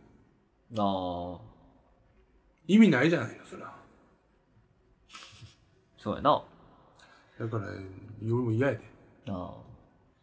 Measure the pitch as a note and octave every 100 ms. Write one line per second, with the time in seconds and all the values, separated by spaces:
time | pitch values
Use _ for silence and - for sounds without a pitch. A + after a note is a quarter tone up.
0 | - - _ _ _ _ - A2 G2+ F#2+
1 | F2+ F2 F2 E2+ A2+ - - _ _ _
2 | _ _ _ _ _ _ - G#3+ G#3 B2+
3 | D#3 D#3+ A2+ - - - - - - -
4 | _ _ _ _ _ _ _ _ _ _
5 | _ - - - - - _ _ _ -
6 | G#2 - C#3 C#3+ - - - - - -
7 | - - - - A#2 A2 F#2+ F#2+ F#2+ F#2+
8 | G2+ - A2+ A#2+ A#2+ A2 C3+ A2 - -
9 | - - - F#2 F2 - - - - _
10 | _ _